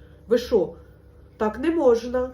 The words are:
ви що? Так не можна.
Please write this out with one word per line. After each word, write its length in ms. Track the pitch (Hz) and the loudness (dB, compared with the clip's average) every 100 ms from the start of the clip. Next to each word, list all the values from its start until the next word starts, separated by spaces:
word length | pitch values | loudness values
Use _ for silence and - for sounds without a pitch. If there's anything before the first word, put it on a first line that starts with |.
| - - - | -20 -20 -2
ви 100 | 240 | -2
що? 360 | - 226 160 - - - - - - - | 2 0 0 -6 -20 -20 -20 -20 -20 -4
Так 220 | 220 233 | -4 -2
не 120 | 311 | -2
можна. 600 | 330 262 226 240 254 254 | 2 4 2 0 -6 -6